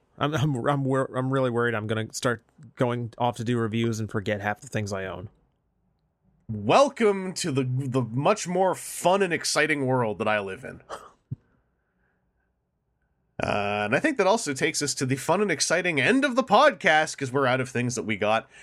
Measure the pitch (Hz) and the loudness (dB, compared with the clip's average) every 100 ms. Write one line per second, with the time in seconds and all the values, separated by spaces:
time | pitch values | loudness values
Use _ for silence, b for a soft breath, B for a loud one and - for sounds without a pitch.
0 | _ - 143 151 151 127 131 143 135 131 | _ -4 -2 0 0 0 0 0 0 0
1 | 131 127 131 135 127 117 120 110 107 110 | -2 -2 0 0 2 2 0 0 -2 -4
2 | 110 - 127 117 _ - 127 - 123 120 | -4 -2 -2 -2 _ -20 -10 -2 0 0
3 | 117 - 120 120 113 120 113 113 117 110 | -4 -2 -2 0 0 0 0 0 0 -2
4 | 107 110 101 104 104 104 - 113 101 98 | -4 -4 -2 -2 -2 -4 -6 -6 -4 -4
5 | 95 90 107 _ _ _ _ _ _ _ | -6 -8 -12 _ _ _ _ _ _ _
6 | _ _ _ _ - 107 104 202 285 - | _ _ _ _ -10 -4 4 6 6 4
7 | 214 196 185 156 175 139 127 127 139 131 | 2 2 -2 -4 -2 0 0 -2 -2 -2
8 | 110 120 160 208 170 180 185 156 - - | -2 0 2 2 0 0 2 0 -8 0
9 | 175 196 190 160 - 151 151 147 131 127 | 2 4 2 0 0 2 2 2 0 2
10 | 110 98 107 107 98 92 - 90 - B | 0 0 0 0 -2 -8 -12 -14 -16 B
11 | B _ - - _ _ _ _ _ _ | B _ -14 -14 _ _ _ _ _ _
12 | _ _ _ _ _ _ _ _ _ _ | _ _ _ _ _ _ _ _ _ _
13 | _ _ _ - - 104 101 104 104 139 | _ _ _ -6 -4 -2 -2 -4 0 0
14 | 302 262 185 220 147 131 160 156 143 - | 0 0 2 0 -2 -4 -4 -2 -4 -4
15 | 127 135 - 180 208 147 - 165 175 147 | -2 -2 0 0 0 -2 0 0 0 2
16 | 131 262 285 240 254 208 294 190 185 156 | 2 2 2 0 4 6 6 4 4 4
17 | 156 - 135 135 131 127 127 120 123 113 | 2 -4 -4 0 2 2 0 -2 -2 -2
18 | 95 104 104 110 - B | -4 0 2 0 -2 B